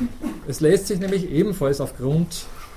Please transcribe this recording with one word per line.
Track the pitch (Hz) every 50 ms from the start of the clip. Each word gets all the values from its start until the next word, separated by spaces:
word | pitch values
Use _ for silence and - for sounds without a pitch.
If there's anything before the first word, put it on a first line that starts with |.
| 247 240 - - - - - - -
Es | 143 127 -
lässt | 160 151 185 190 - -
sich | 208 180
nämlich | 196 190 196 190 180 -
ebenfalls | 139 147 190 214 190 - 139 135 139 135
aufgrund | 139 - - - 123 131 151 160 170 - - - - - - - - - -